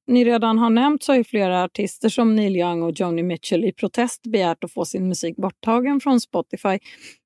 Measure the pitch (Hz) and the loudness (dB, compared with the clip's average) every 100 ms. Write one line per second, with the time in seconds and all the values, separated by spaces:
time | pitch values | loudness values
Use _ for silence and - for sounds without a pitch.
0 | - 247 240 233 226 220 233 226 277 294 | 0 2 4 2 2 2 4 4 2 0
1 | - 262 226 214 190 180 180 - 202 - | 2 2 2 0 0 0 -2 -4 -6 -2
2 | 226 - 226 214 208 185 175 170 170 156 | -2 2 2 2 2 0 0 -2 -4 -2
3 | 180 165 180 165 - 175 208 - 196 - | -2 -2 -2 -4 -2 -2 -2 -2 -4 -2
4 | 240 - 226 214 175 165 175 - 170 196 | -4 -4 -4 0 0 -2 -6 -6 -6 -4
5 | 185 170 165 - 190 - - 233 262 285 | -4 -2 -6 -6 -8 -4 0 0 2 0
6 | 277 247 - 175 - - 196 196 - - | 2 0 0 -4 -6 -4 -2 -4 -6 -20
7 | - - | -20 -20